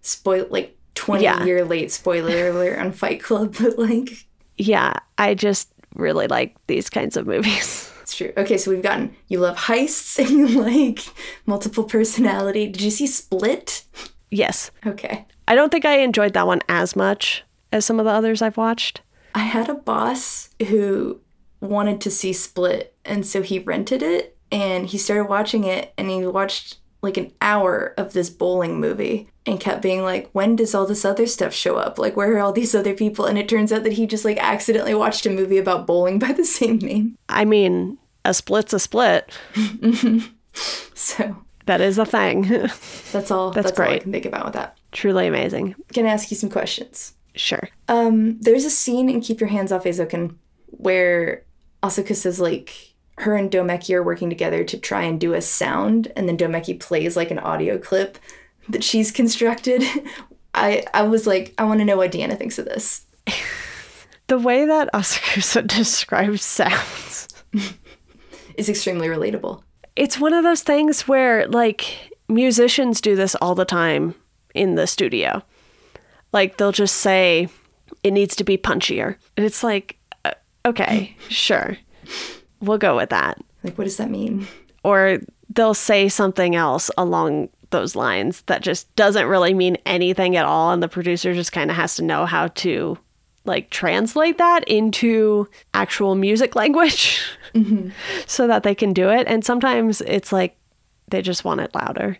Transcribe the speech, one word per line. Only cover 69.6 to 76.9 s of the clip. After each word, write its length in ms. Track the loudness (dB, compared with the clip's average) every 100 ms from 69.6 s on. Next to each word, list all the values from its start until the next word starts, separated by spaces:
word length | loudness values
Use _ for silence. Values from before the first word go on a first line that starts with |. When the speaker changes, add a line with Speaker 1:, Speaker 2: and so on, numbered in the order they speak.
| _ _ -10
Speaker 2:
It's 240 | -2 0 2
one 140 | 2
of 80 | 4
those 220 | 4 2
things 420 | 2 2 2 0 2
where, 400 | 4 4 2 2
like, 640 | 2 2 0 -8 -10 -18 -20 _
musicians 720 | 2 4 6 4 4 2 2
do 140 | 2
this 220 | 2 2 0
all 180 | 0
the 100 | 0
time 520 | 0 2 2 0 -2 -6 _ _ _
in 220 | -2 0
the 140 | 2 0
studio. 560 | 0 -2 0 -2 -4 _ _ _ _ _ -20 _ _ _
Like, 240 | 0 0 2
they'll 160 | 0
just 240 | 2 0